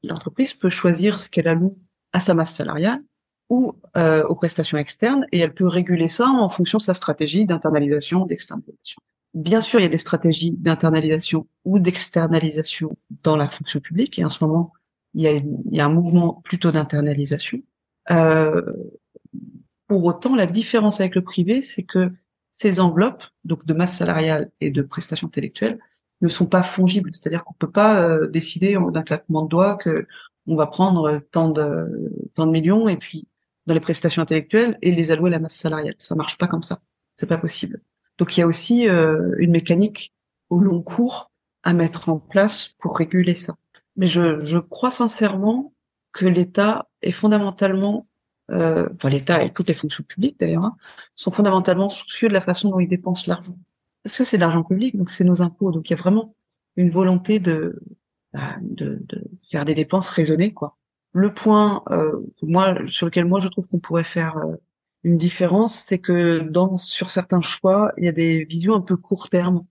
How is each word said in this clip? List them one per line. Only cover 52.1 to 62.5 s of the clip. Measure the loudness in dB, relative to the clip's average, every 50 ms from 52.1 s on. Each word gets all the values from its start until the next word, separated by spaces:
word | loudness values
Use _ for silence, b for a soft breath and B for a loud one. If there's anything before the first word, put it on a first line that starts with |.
| -6 -2 0 2
de |
la | 2 2
façon | 0 0 -4 0 -2 -2
dont | 0 0
ils | 0 0
dépensent | -2 -4 -2 -4 -6 -4 -4
l'argent. | -6 -6 -6 -8 -16 -18 -18 -20 _ _ _ _ _ _ _ _
Parce | -8 -2
que | -2 -2
c'est | 0 2 2
de |
l'argent | 2 2 2 0
public, | 0 0 -2 -2 0 -2 -2
donc | -2 -4 -4
c'est | 0 2 4
nos | 4 4 4
impôts. | 2 -2 0 _ -4 -2
Donc | -2 -4 -4 -4
il |
y | -4
a | -2
vraiment | 2 2 2 2 0 -2 _ _ _ _ _ _ _ _ _
une | 2 2 2
volonté | 4 4 2 4 2 2 2 0 0 0
de, | 2 0 -2 0 -2 -6 -8 -10 -16 -20 -20 _ _ _ _ _ _ _
bah, | -10 -10 -8 -8 -10 -10
de, | -10 -10 -8 -6 -6 -6 -6 -8 -10
de | -12 -12 -12 -12 -14 -18 -20
faire | _ -8 -6 -4 -2
des | 0 0
dépenses | -2 0 0 0 -2 -2 -2
raisonnées, | -2 0 0 2 2 2 2 0 0
quoi. | -6 -10 -12 _ _ _ _ _ _ _ _
Le | _ 2 2 2
point, | 0 0 2 4 4 6 4 4 0 -2 -4 -2
euh, | -2 0 0 0 -2 -4 -8 -12 _ _
moi, | -4 0